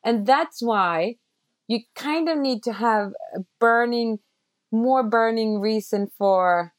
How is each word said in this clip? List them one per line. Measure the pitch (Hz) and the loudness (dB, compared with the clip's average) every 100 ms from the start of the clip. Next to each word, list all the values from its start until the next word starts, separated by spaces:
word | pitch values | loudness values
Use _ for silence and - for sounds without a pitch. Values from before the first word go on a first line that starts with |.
and | 226 233 202 | -2 0 2
that's | 277 320 - | 2 0 -4
why | 233 208 180 165 190 233 _ _ _ _ - | -2 0 0 0 -2 -6 _ _ _ _ -6
you | 226 - | -6 -6
kind | - 277 320 330 | -10 -4 -2 -2
of | 311 | 0
need | 269 226 | -2 -2
to | 240 | -6
have | 202 233 214 202 - - | -2 0 0 -2 -8 -12
a | 208 185 - | -12 -12 0
burning, | 233 233 240 240 226 214 _ _ _ _ _ | 2 4 0 -2 -2 -4 _ _ _ _ _
more | 220 247 262 | -2 2 0
burning | 220 233 226 226 220 208 | 2 2 2 0 0 0
reason | 214 220 - 208 202 - | -2 -2 -2 -4 -4 -2
for, | 202 190 180 175 170 | 2 4 2 0 -2